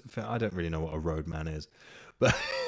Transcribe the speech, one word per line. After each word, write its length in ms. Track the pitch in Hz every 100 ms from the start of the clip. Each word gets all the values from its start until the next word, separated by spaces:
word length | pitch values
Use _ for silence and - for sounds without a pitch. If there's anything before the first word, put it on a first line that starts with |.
| -
thing. 160 | -
I 160 | 107 117
don't 140 | 110
really 160 | 90 85
know 120 | 80
what 140 | 80 78
a 40 |
roadman 480 | 80 78 78 80 80
is, 200 | 78 - - - - - -
but, 180 | 127 - - 523